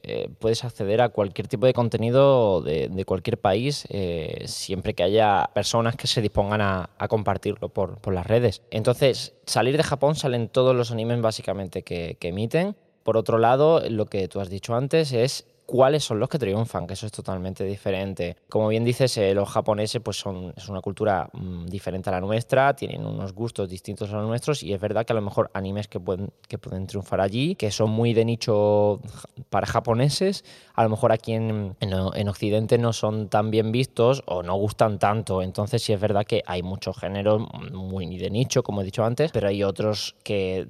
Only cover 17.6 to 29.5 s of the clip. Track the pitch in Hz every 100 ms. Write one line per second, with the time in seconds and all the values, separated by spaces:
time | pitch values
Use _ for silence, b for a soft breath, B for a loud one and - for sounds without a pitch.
17.6 | 98 101 101 95 98 90 87 - _ 107
18.6 | 107 113 117 120 127 117 98 101 101 110
19.6 | - 104 107 117 107 - 101 92 90 -
20.6 | - 95 101 95 107 92 64 - 92 87
21.6 | 85 95 92 92 92 90 98 110 113 131
22.6 | 139 139 101 - 104 107 95 95 117 -
23.6 | 95 92 - 98 101 104 107 120 - 143
24.6 | 80 98 104 107 117 113 101 - 104 98
25.6 | 95 101 101 98 90 90 104 - - 107
26.6 | - 92 95 101 90 92 98 117 151 196
27.6 | 107 - 107 110 117 113 113 117 - 104
28.6 | 104 104 104 101 - - - - -